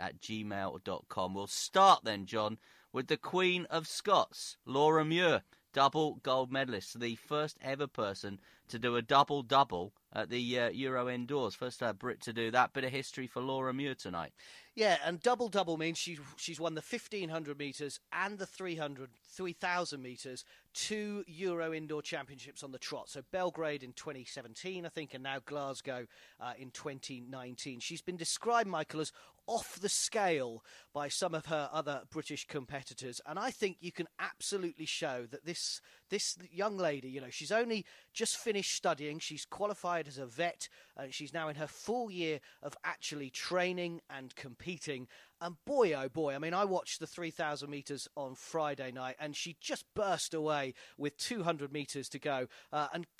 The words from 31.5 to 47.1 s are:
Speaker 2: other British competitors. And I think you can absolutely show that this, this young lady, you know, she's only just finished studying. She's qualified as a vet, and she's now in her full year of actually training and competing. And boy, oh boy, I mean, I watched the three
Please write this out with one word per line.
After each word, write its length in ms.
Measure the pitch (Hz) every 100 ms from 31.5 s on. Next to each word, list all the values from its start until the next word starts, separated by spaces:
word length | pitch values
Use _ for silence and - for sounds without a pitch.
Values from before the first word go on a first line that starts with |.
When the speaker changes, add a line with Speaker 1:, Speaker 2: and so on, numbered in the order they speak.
| 156 143
Speaker 2:
other 300 | 156 147 135 -
British 360 | 156 - 147 -
competitors. 720 | 151 123 139 131 127 131 117 -
And 120 | 170
I 120 | 247
think 260 | - 196 170
you 100 | 175
can 160 | - 165 -
absolutely 640 | 180 - - 202 175 156 156
show 400 | - 156 123 120
that 120 | 135
this, 360 | 156 170 - - - - -
this 280 | 208 - - 180
young 260 | 170 214 196
lady, 300 | 170 143 131
you 120 | 135
know, 80 | 127
she's 220 | - 147
only 340 | 214 233 220 - - -
just 220 | - 220 -
finished 400 | 233 202 185 -
studying. 420 | 185 147 147 156
She's 260 | - 151
qualified 640 | - - 208 202 175 170 147
as 100 | 135
a 100 | 127
vet, 420 | 117 170 - - - - -
and 160 | 131
she's 220 | 127 143
now 140 | 165 156
in 80 | 147
her 100 | 151
full 420 | - - 240 226
year 300 | 180 160 147 - -
of 140 | 143 -
actually 460 | 170 - - 147 139
training 680 | - - 180 180 180 175 170 -
and 240 | 139 131 -
competing. 720 | 139 117 - 151 - 131 127 - - -
And 160 | 170 170
boy, 280 | - 277 202
oh 140 | 143 135
boy, 280 | 156 147 139
I 20 |
mean, 160 | 160
I 100 | 180
watched 360 | 202 180 - -
the 60 |
three 240 | 156